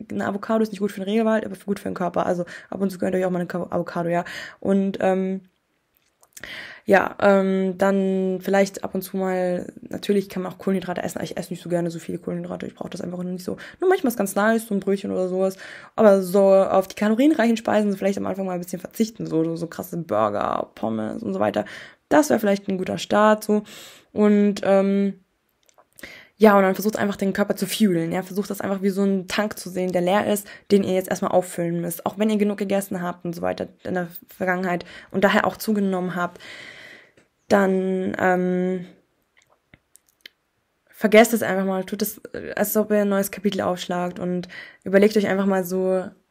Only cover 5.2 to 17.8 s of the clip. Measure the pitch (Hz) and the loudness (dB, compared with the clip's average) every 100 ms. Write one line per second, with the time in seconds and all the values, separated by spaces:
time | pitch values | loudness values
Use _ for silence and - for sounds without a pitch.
5.2 | 190 190 185 _ _ _ _ _ _ _ | 0 -4 -10 _ _ _ _ _ _ _
6.2 | _ - - - - - - 190 - - | _ -20 -16 -16 -16 -6 4 4 4 2
7.2 | 202 196 190 190 190 185 196 196 190 190 | 4 6 4 2 0 0 2 2 2 0
8.2 | 190 185 185 196 196 - - 190 185 190 | 0 -2 0 2 2 -2 -8 -8 -6 -4
9.2 | 190 185 180 180 - - - - - 202 | -2 0 -2 -2 -6 -14 -14 -6 0 0
10.2 | 196 190 180 - - 190 180 175 - - | 0 -6 -8 -6 -2 -2 -2 -6 -6 -6
11.2 | - - 175 170 170 175 170 165 - 175 | -8 -8 -8 -10 -4 -2 -2 -6 -8 -8
12.2 | - 175 175 180 - - - 180 180 180 | -6 -8 -8 -8 -10 -10 -10 -10 -8 -8
13.2 | 180 180 180 196 - - 370 381 254 233 | -8 -8 -8 -10 -12 -2 0 2 0 -2
14.2 | 196 202 214 226 220 202 190 196 196 190 | -2 0 2 2 0 -4 -2 -2 -2 -2
15.2 | 185 185 190 190 - - - - 220 196 | -2 0 -2 -2 -14 -20 -6 4 6 6
16.2 | 185 196 196 190 190 190 185 - 208 220 | 4 4 8 6 6 2 0 0 0 4
17.2 | 294 302 233 226 - 214 | 4 4 2 2 2 2